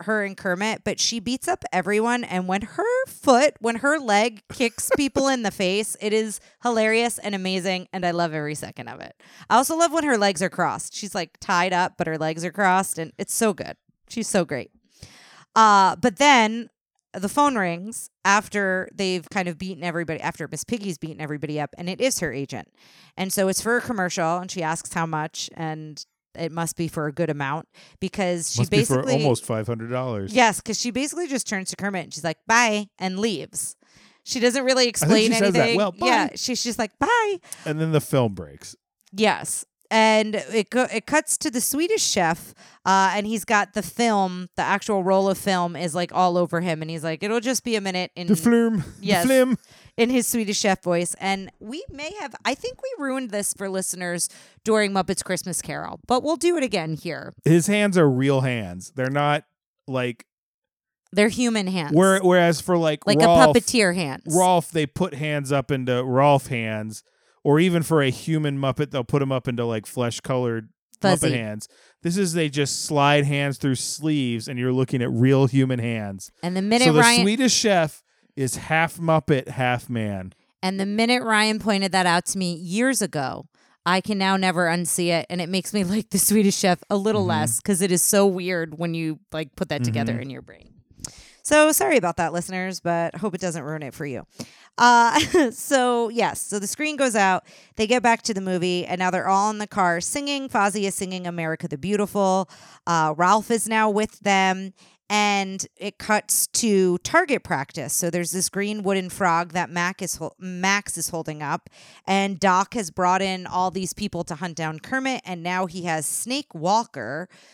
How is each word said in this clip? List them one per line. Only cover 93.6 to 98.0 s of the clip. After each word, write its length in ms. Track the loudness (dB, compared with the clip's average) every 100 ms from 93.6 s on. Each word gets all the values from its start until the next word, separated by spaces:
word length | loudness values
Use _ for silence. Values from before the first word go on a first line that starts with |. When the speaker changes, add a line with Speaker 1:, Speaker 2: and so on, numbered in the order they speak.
Speaker 1:
ruin 220 | -8 -10
it 100 | -10
for 100 | -10
you. 220 | -10 -10 -12 -18 -20 -20 -10 4
Uh, 720 | 6 8 6 4 2 2 2
<laughs> 20 |
so, 560 | -2 0 2 4 0 0
yes, 320 | 0 -2 -2
so 180 | -6 -6
the 80 | -6
screen 300 | -6 -6 -2
goes 180 | 0
out. 300 | 2 2 2 -4 -20 -12 -4
They 100 | 0
get 160 | 2